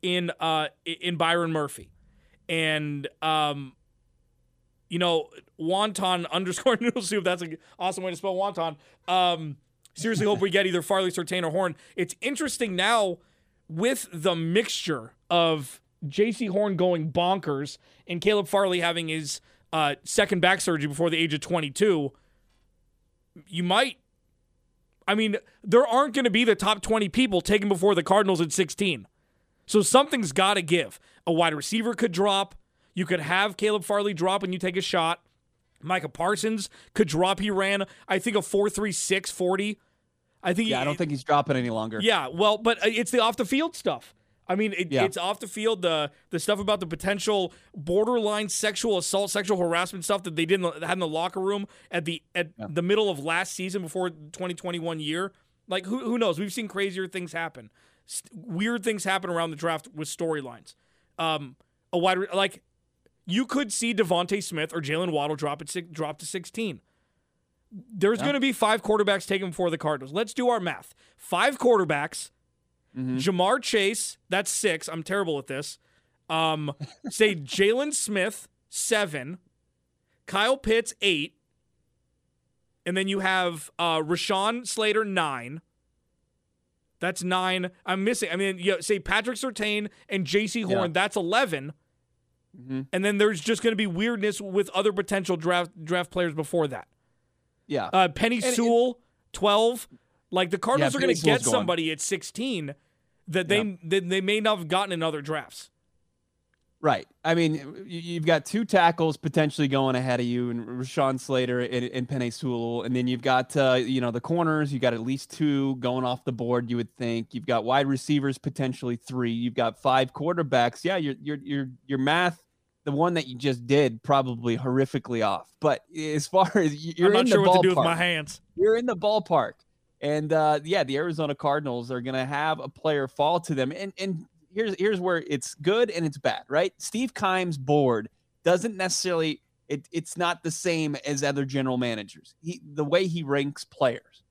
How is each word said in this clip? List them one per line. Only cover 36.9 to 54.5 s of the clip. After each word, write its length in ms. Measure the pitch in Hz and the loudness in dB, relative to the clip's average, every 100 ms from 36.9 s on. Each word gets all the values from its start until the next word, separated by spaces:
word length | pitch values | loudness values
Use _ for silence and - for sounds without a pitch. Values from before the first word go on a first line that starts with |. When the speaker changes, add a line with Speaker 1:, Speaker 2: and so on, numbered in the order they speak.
Speaker 1:
could 140 | - 190 | 2 2
drop. 320 | 151 185 190 | 4 4 4
He 120 | 208 | 0
ran, 340 | 190 196 202 196 - - | 0 2 0 -2 -8 -2
I 100 | 190 | 0
think, 180 | 214 208 | 2 -2
a 60 | |
four 260 | 170 196 208 | 0 0 0
three 220 | 202 208 | 0 -2
six 380 | 175 - 190 - | -2 0 -2 -2
forty. 480 | - 180 190 208 208 _ _ _ _ _ _ | -2 0 2 0 -4 _ _ _ _ _ _
I 120 | 190 | -2
think 140 | 175 220 | 0 0
Speaker 2:
Yeah, 100 | 127 | 0
Speaker 1:
he 40 | |
Speaker 2:
I 20 | |
don't 120 | 139 147 | 0 -2
think 140 | 170 | -2
he's 120 | 143 | -4
dropping 340 | - 147 143 135 | 2 2 2 0
any 140 | 123 | 0
longer. 300 | 110 110 107 | -2 -4 -2
Speaker 1:
Yeah, 240 | 208 202 135 | 2 2 0
well, 280 | 165 208 208 | 2 2 4
but, 200 | 226 226 | 2 2
uh, 100 | 208 | 0
it's 220 | 226 233 | 0 0
the 80 | 247 | 2
off 160 | 220 233 | 2 0
the 80 | |
field 320 | 220 269 330 - | -2 0 0 -2
stuff. 380 | - 135 - _ _ _ _ | -4 -4 -10 _ _ _ _
I 80 | 185 | 0
mean, 160 | 220 180 | 0 -2
it, 140 | 180 | -2
Speaker 2:
Yeah. 140 | 135 | 2
Speaker 1:
it's 120 | - 190 | 0 0
off 220 | 175 214 | -4 -4
the 80 | 214 | -8
field, 360 | 220 214 220 | -4 -2 0
the, 280 | 175 160 147 _ _ | 0 0 -2 _ _
the 100 | 175 | -6
stuff 180 | - 208 | 0 0
about 220 | 202 208 | 2 -2
the 60 | 175 | -2
potential 680 | 156 196 202 214 208 180 - _ - | -6 -4 -2 0 0 -2 -6 _ -16
borderline 720 | 147 180 220 247 208 208 214 | -2 2 2 2 2 -2 -2
sexual 500 | - 214 202 233 196 | -2 -2 -2 0 0
assault, 320 | 254 196 202 | 0 -2 0
sexual 280 | 202 190 202 | -2 0 0
harassment 460 | 175 170 180 190 | 2 0 -2 -6
stuff 200 | 160 202 | -2 -2
that 100 | 180 | -2
they 100 | 156 | -2
didn't, 380 | 165 190 175 151 | 2 2 0 -4
had 120 | 165 | -4
in 40 | 185 | -2
the 80 | 170 | -2
locker 320 | 156 175 190 | -2 -2 -2
room 280 | 190 202 202 - _ | -2 -2 -4 -12 _
at 160 | 170 | -6
the, 160 | 165 165 _ | -4 -8 _
at 140 | 180 170 _ | -4 -4 _
Speaker 2:
Yeah. 80 | 196 | -6
Speaker 1:
the 140 | 160 | -2
middle 260 | 175 208 214 | 2 2 2
of 100 | 156 | 0
last 320 | 143 165 185 | -2 -2 -2
season 280 | - 185 190 | -6 -6 -6
before 280 | 175 185 180 | -6 -4 -6
twenty 440 | 156 151 - 185 | -6 -18 -10 -8